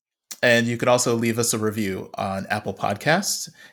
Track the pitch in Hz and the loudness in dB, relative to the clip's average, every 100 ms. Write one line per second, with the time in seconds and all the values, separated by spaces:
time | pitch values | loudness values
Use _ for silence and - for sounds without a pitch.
0 | _ _ - - 123 117 117 120 123 123 | _ _ -20 0 4 4 4 0 4 4
1 | 127 117 117 113 117 113 107 107 98 95 | 4 2 0 0 0 0 -2 -2 -2 -4
2 | - - 101 95 95 107 98 - 104 104 | -8 -6 -4 -4 -4 -4 -4 -4 -4 -2
3 | 147 170 196 - - - - | 0 0 0 -6 -8 -16 -16